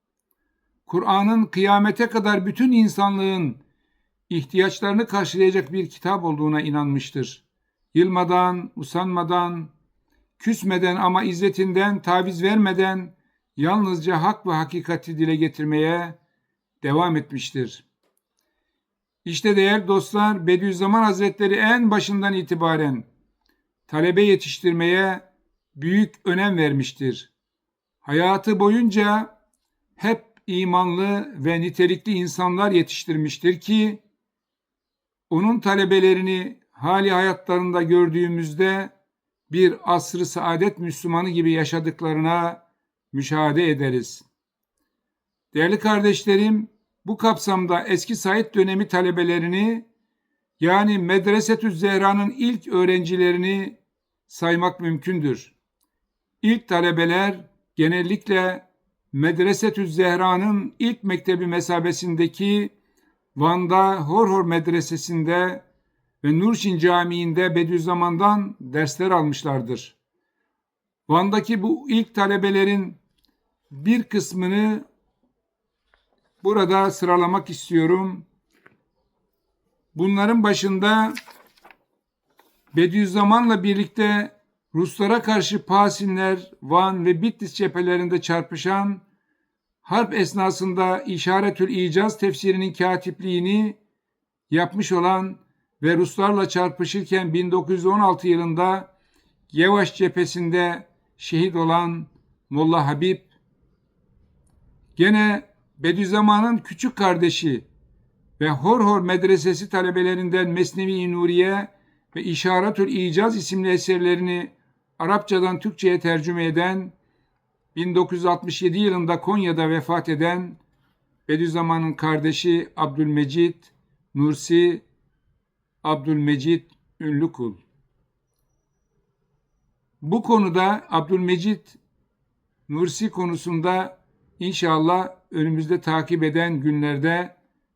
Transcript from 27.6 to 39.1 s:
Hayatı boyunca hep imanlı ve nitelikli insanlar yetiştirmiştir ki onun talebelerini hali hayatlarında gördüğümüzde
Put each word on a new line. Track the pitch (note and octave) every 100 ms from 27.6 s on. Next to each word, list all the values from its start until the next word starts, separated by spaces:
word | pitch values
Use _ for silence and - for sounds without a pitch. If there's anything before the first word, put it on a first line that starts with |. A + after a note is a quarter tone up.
| _ _ _ _
Hayatı | - D3+ F3+ F#3+ G#3+ F#3+
boyunca | G3+ A3+ A#3 G3+ G#3 G#3+ A3 _ _ _ _ _ _
hep | - G#3+ A3+ - _ -
imanlı | F3+ F#3 F3+ F3+ F3 G3 G3+ C#4+ F#3
ve | D3 E3+
nitelikli | E3+ F3 F3 F3+ A3
insanlar | F#3+ F3+ - F3+ F3+ G#3
yetiştirmiştir | F3 D#3 - - D#3 D3+ - F3 F3
ki | - A3 G#3+ G#3 _ _ _ _ _ _ _ _ _ _ _ _ -
onun | E3 G#3+ A#3+
talebelerini | G3 G3 F#3 F#3+ F#3 F#3 F#3 F#3 F#3 - _
hali | - D3 F#3+ G3
hayatlarında | F3+ F#3+ F#3 - F3+ F3+ F3
gördüğümüzde | E3 F3 E3+ E3 F3 E3+ D#3+ D3+ F#3+ G3 G3 _ _